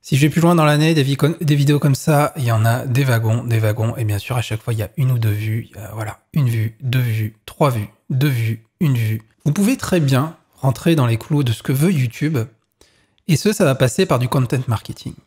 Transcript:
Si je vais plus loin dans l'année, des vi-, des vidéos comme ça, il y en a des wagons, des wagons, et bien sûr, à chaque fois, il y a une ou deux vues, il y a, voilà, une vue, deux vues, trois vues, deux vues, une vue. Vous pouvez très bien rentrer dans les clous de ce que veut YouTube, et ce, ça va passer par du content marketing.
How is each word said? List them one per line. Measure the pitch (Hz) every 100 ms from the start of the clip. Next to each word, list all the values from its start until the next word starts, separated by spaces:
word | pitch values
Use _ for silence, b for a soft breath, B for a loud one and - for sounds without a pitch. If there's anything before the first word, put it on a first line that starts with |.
Si | - 135
je |
vais | 147
plus | 151
loin | 170
dans | 170 151
l'année, | 147 156
des | 160
vi-, | 135 139 143 170
des | 156 147
vidéos | 143 147
comme | 151
ça, | 131 - 147 151 156
il |
y | 120
en | 113 113
a | 120
des | 123 123
wagons, | 139 117 113 117
des | 120 113
wagons, | 110 107 113 120
et |
bien | 110 101
sûr, | - 123
à |
chaque | 113 -
fois, | -
il | 110
y |
a | 101 -
une | 131
ou | 123
deux | 107
vues, | 104 107 110 -
il | 98
y |
a, | 107
voilà, | 107 110 - _
une | 160 127
vue, | 113 110 -
deux | 135 131
vues, | 123 110 107 _ -
trois | - 147
vues, | 117 104 _ _
deux | 135 147
vues, | 123 110 113 _ _
une | 156 123
vue. | 110 110 - _ -
Vous |
pouvez | 151 202 269
très | - 180
bien | 139 131 156 165 _ _
rentrer | 135 123 - 160
dans | 120
les | 113
clous | - 147
de | 131
ce | 110
que | -
veut | 135 165
YouTube, | 165 123 - 151 147 110 _ _ _ b b b b -
et | 160
ce, | 208
ça | 214
va | 175
passer | 135 127 -
par | 185 131
du | 120
content | 147 123 131 127
marketing. | 107 - - - -